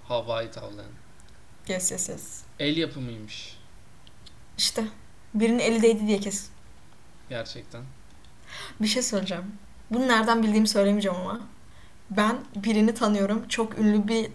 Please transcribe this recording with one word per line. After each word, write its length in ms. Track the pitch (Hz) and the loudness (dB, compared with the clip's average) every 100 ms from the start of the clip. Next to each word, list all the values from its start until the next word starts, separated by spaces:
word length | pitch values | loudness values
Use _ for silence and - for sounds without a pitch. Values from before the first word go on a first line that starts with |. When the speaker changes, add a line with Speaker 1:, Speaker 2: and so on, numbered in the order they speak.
Speaker 1:
Havayı 480 | - 120 113 113 113 | -4 -2 -2 -4 -4
tavlayan. 400 | 127 107 104 104 120 - - - - - - - | -8 -12 -12 -14 -16 -16 -16 -16 -18 -18 -12 -6
Speaker 2:
Yes, 240 | 185 - | -2 -2
yes, 180 | 226 - | -2 -6
yes. 320 | - - - - - | -8 -12 -14 -12 -4
Speaker 1:
El 180 | 147 160 | -2 0
yapımıymış. 800 | 156 143 123 110 110 - - - - - - - - - - - - - | -2 -4 -8 -10 -12 -12 -14 -16 -16 -16 -16 -18 -18 -18 -18 -18 -10 -2
Speaker 2:
İşte. 260 | - - 214 - - - - | 0 0 -2 -6 -16 -18 -4
Birinin 260 | 214 226 240 | 2 4 6
eli 220 | 226 226 | 4 6
değdi 260 | 226 214 214 | 6 6 4
diye 120 | 196 | 2
kes. 280 | 196 - - - - - - - - - - | 0 -6 -8 -14 -18 -18 -18 -18 -20 -18 -10
Speaker 1:
Gerçekten. 520 | 120 113 120 - 117 131 - - - - - - - - - | -8 -8 -10 -12 -14 -14 -16 -18 -18 -18 -18 -16 -14 -10 -2
Speaker 2:
Bir 60 | 214 | 0
şey 160 | 254 | 2
söyleyeceğim. 400 | 240 202 196 175 196 - - - - | 2 0 -2 -4 -8 -12 -14 -14 -4
Bunu 160 | 233 262 | 2 4
nereden 360 | 226 220 233 | 6 6 4
bildiğimi 240 | 220 214 214 | 6 6 6
söylemeyeceğim 500 | 208 202 208 196 180 | 6 6 4 2 -2
ama. 220 | 190 226 208 - - - - - - | -4 -8 -10 -16 -18 -18 -18 -16 -4
Ben 280 | 202 214 254 - 202 | 2 4 2 -4 -4
birini 380 | 208 214 220 | 2 6 6
tanıyorum. 540 | 226 208 208 196 226 - | 6 4 4 2 0 -2
Çok 320 | - 220 - | -2 -2 4
ünlü 280 | 214 208 208 | 6 6 4
bir 220 | 226 220 | 2 0